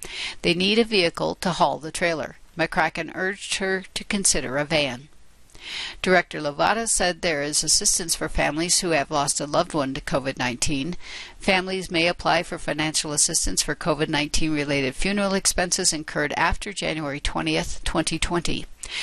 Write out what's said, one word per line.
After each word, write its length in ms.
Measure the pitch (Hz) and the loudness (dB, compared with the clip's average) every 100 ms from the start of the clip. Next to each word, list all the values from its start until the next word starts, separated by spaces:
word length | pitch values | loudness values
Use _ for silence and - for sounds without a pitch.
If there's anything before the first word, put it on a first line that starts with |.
| - - - - | -12 -10 -10 -2
They 120 | 170 | 0
need 240 | 175 190 220 | 2 4 4
a 60 | |
vehicle 500 | 226 214 170 - 156 175 | 4 4 2 2 -2 -2
to 140 | 185 | -2
haul 280 | 160 156 139 | 2 2 2
the 140 | 160 | -6
trailer. 440 | - 175 156 - - - - | -2 0 0 -4 -10 -10 -2
McCracken 540 | 165 180 160 - 156 | 0 2 2 0 -8
urged 420 | - 185 202 - - | -4 -4 -4 -4 -2
her 280 | 190 190 - | -2 -2 -4
to 100 | - | -10
consider 520 | - 202 190 170 127 135 | -4 0 2 0 0 -2
a 80 | |
van. 440 | 147 160 139 123 147 - - - - - - - - - | 0 2 2 -2 -12 -20 -20 -20 -20 -18 -12 -10 -10 -4
Director 380 | 190 180 - 156 | 2 4 2 -2
Lovato 460 | 147 147 170 214 226 | -4 2 2 2 0
said 360 | - 180 170 | 2 0 0
there 200 | 175 147 | 0 0
is 220 | 147 151 | 0 0
assistance 500 | 156 - 202 - 165 | 2 2 4 0 0
for 140 | - 160 | -4 -2
families 520 | - 147 147 175 - | 0 0 2 0 2
who 100 | 180 | 2
have 200 | 156 135 | 2 2
lost 300 | 151 143 - | 0 0 -2
a 60 | 147 | 0
loved 260 | 147 175 | 0 2
one 220 | 156 135 | 0 -2
to 60 | 135 | -4
covid 340 | - 151 131 131 | -2 0 0 -2
nineteen. 580 | 127 123 - 139 151 175 - - - - | -2 0 0 0 -2 -6 -8 -14 -14 -4
Families 520 | - 190 185 190 175 | 2 2 2 -4 -2
may 160 | 170 170 | 2 2
apply 360 | 175 160 160 | 2 2 2
for 160 | 175 165 | 2 -6
financial 540 | - 151 156 151 160 | -4 -2 0 0 -2
assistance 500 | 147 - 156 - - | 0 2 2 0 0
for 120 | - | -2
covid 360 | 147 170 147 156 | -2 0 0 2
nineteen 420 | 147 147 - 156 | 0 2 2 2
related 420 | 151 143 139 135 | 2 0 0 0
funeral 380 | - 190 202 196 | 0 0 0 0
expenses 580 | 190 - - 180 - 180 | 0 0 0 0 0 0
incurred 400 | 156 151 160 147 - | 0 -2 -2 -2 2
after 380 | 165 - 214 | 2 0 -4
January 440 | 190 160 160 147 143 | -6 -4 -4 -4 -4
twentieth, 640 | - 165 160 160 170 - | -2 -2 0 0 0 -4
twenty 360 | - 165 156 160 | -2 0 0 -2
twenty. 480 | - 175 - - - - - - | -2 -2 0 -2 -4 -12 -10 -8